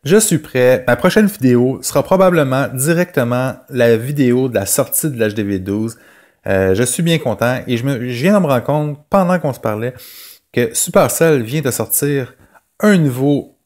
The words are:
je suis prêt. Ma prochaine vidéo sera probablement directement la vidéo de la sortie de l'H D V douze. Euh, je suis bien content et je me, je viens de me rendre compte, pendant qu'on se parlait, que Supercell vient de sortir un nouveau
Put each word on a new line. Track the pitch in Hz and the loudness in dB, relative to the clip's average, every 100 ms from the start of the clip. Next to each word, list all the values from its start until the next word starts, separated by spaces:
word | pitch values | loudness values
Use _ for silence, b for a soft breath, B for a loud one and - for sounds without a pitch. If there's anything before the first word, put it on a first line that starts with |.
je | 135 208 | 4 2
suis | - - | 4 -2
prêt. | - 127 123 127 127 | 0 2 4 4 2
Ma | |
prochaine | 120 180 214 202 | 2 2 2 0
vidéo | - 127 120 127 131 | 2 2 4 2 -2
sera | - 143 | -4 -4
probablement | - 190 185 170 135 131 123 | 0 2 4 2 0 0 -2
directement | 127 147 170 175 - 120 123 131 - _ | -4 -2 0 0 -2 -2 -2 -4 -8 _
la | 127 117 113 | 0 2 2
vidéo | 127 147 123 123 131 | 0 0 2 2 0
de | |
la | 107 98 | -2 -2
sortie | - 127 - 160 | -2 -2 -4 -4
de | 120 | -2
l'H | 110 | -2
D | 104 | -2
V | 101 98 | -4 -4
douze. | 92 104 113 - b b b b | -4 -4 -4 -8 b b b b
Euh, | - 98 95 | -2 0 2
je | 95 | 2
suis | 123 - | 0 -2
bien | 170 165 | 0 0
content | 123 104 120 127 127 | -2 -2 -2 -2 -4
et | 120 | -4
je | |
me, | 135 131 | -2 -6
je | 123 120 | -6 -2
viens | 165 | 0
de | 208 | 2
me | 165 | 2
rendre | 127 | 0
compte, | 120 147 151 143 _ | 0 -2 -4 -8 _
pendant | 202 180 180 | 0 2 0
qu'on | 151 | -2
se | 123 | -4
parlait, | 113 107 120 127 B B B B _ | -6 -4 -8 -10 B B B B _
que | 120 120 | -2 -2
Supercell | - - 196 139 - 165 143 | -4 0 2 2 2 2 2
vient | 110 151 | -2 -4
de | 135 | -4
sortir | - 110 - 147 139 123 _ b b _ _ | -4 -4 -4 -2 -4 -6 _ b b _ _
un | 208 196 | 2 4
nouveau | 147 123 139 143 - _ | 2 0 0 0 -2 _